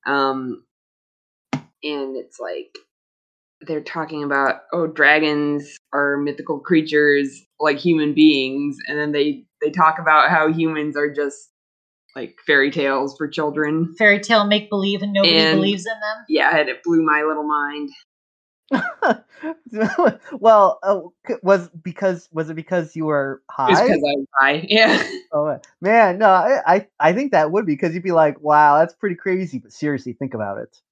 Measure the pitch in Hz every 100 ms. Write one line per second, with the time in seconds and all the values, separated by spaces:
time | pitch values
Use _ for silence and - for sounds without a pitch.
0 | - 139 135 131 127 117 _ _ _ _
1 | _ _ _ _ _ - - _ 151 147
2 | 135 131 123 _ 107 80 - - _ _
3 | _ _ _ _ _ _ 156 151 147 170
4 | 156 156 147 139 135 - _ 170 160 160
5 | 143 151 156 147 147 147 143 - _ 143
6 | 143 143 143 143 147 147 - 170 156 151
7 | 147 143 139 139 _ _ 151 143 175 160
8 | 151 147 156 139 131 135 143 131 - 147
9 | 151 147 147 135 _ _ 151 151 160 156
10 | 165 151 147 165 156 165 160 156 151 147
11 | 147 143 143 139 _ _ _ _ _ _
12 | _ - 120 _ - 143 139 156 139 135
13 | 139 135 151 151 151 147 151 160 165 -
14 | 214 202 208 226 202 208 208 202 196 196
15 | 202 196 196 165 160 160 196 202 180 220
16 | 214 220 226 - 139 160 147 120 170 165
17 | 160 151 151 151 151 151 147 147 147 139
18 | _ _ _ _ _ _ _ 262 719 640
19 | 427 220 _ _ 311 320 - 214 220 -
20 | 311 - - 254 208 214 190 160 185 202
21 | - _ - 247 185 196 170 165 180 160
22 | 196 180 _ 160 156 160 156 185 165 165
23 | 156 147 135 135 _ - 135 156 240 190
24 | 143 143 135 135 135 147 190 208 220 -
25 | - - - 151 151 143 _ _ 185 226
26 | 208 180 214 185 185 269 - 185 - _
27 | 151 185 285 180 156 185 208 143 175 165
28 | 185 170 156 147 147 147 151 147 170 _
29 | 208 175 196 185 180 131 107 - 151 139
30 | 127 120 135 123 101 101 113 _ _